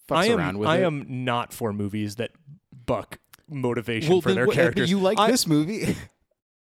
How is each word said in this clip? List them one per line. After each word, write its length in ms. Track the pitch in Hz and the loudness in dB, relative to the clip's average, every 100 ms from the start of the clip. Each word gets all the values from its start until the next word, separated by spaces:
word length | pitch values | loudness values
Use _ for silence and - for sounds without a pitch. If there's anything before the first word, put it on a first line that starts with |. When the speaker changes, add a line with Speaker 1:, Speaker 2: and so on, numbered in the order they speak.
| - | -2
Speaker 1:
fucks 80 | 156 | 0
Speaker 2:
I 80 | 202 | 2
am, 100 | 233 | 2
Speaker 1:
around 200 | 123 98 | 0 -2
with 100 | 156 | 0
Speaker 2:
I 80 | 165 | 2
Speaker 1:
it. 60 | |
Speaker 2:
am 220 | 185 147 117 127 127 | 2 -2 -6 -6 -2
not 280 | 120 117 | -2 -4
for 200 | - 117 | -6 -6
movies 440 | 104 101 107 104 101 | -4 -4 -4 -6 -6
that 140 | 110 - - 156 _ 131 - | -10 -10 -20 -20 _ -14 -4
buck 320 | 117 - - _ - _ | -4 -4 -16 _ -20 _
motivation 640 | 147 127 120 117 113 147 | -6 -2 -2 -2 -2 2
Speaker 1:
Well, 100 | 180 | 2
Speaker 2:
for 80 | 170 | 4
Speaker 1:
then 60 | - | 2
Speaker 2:
their 100 | 127 | 2
Speaker 1:
what, 100 | 131 | 4
Speaker 2:
characters. 280 | - 196 | 2 2
Speaker 1:
but 60 | - | 0
you 100 | 196 | 2
like 180 | 185 202 | 2 4
Speaker 2:
I 100 | 214 | 4
Speaker 1:
this 160 | 254 - | 2 2
movie. 480 | 151 156 214 156 - | 2 2 -2 -4 -4
<laughs> 40 | - _ _ _ _ _ _ | -8 _ _ _ _ _ _